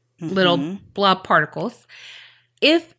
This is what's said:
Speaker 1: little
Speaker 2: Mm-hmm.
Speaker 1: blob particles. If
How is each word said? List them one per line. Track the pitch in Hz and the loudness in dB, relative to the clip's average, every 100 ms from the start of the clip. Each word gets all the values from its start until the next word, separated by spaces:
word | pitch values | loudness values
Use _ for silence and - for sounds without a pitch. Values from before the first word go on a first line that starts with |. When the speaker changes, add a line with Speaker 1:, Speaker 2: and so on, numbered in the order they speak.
| _ - | _ -12
Speaker 1:
little | 160 190 180 175 | -6 0 2 0
Speaker 2:
Mm-hmm. | 151 196 - | -4 -10 -12
Speaker 1:
blob | - 196 185 | -2 0 0
particles. | - 170 151 - 202 - - - - - - _ _ - | 0 0 0 -6 -10 -12 -20 -20 -20 -20 -20 _ _ 0
If | 269 330 - | 2 2 0